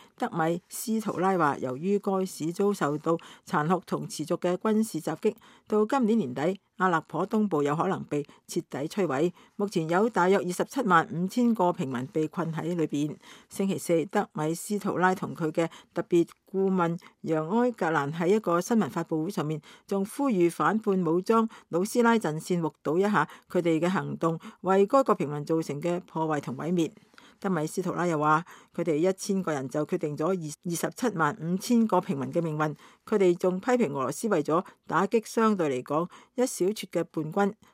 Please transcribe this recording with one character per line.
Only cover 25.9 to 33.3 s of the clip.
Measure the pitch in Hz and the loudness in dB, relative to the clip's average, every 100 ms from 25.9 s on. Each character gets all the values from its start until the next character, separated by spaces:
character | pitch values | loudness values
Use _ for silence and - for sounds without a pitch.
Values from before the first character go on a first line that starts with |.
| 175 | -4
破 | 180 165 160 | -6 -4 -2
壞 | 151 | -2
同 | - 131 | -4 -8
毀 | 151 | -2
滅。 | 180 156 - _ - - _ | 0 0 -4 _ -20 -20 _
德 | 196 | -4
米 | 175 151 | -2 -2
斯 | - | -4
圖 | 175 | -4
拉 | 160 175 | -2 0
又 | 156 | 0
話， | 151 156 - - - | 2 2 0 -18 -16
佢 | - | -6
哋 | 170 | -2
一 | 147 185 | 2 0
千 | 185 - 190 | 0 -2 -2
個 | 170 | -2
人 | 147 131 | -4 -4
就 | 151 | -4
決 | 151 175 | -2 -2
定 | 151 147 | -4 -2
咗 | 156 | -2
二-， | |
二 | 190 151 - 180 | -2 -4 -8 -6
十 | 165 170 - | -4 -4 -2
七 | 240 170 | -4 0
萬 | 151 - | 0 0
五 | 160 185 | -4 -4
千 | - 240 220 | 2 2 4
個 | 180 | 2
平 | - 139 | 0 -4
民 | 127 | -2
嘅 | 170 | -2
命 | 165 151 | -2 -2
運。 | 156 147 - _ - | -2 -4 -18 _ -4
佢 | 214 | 2
哋 | 185 | 4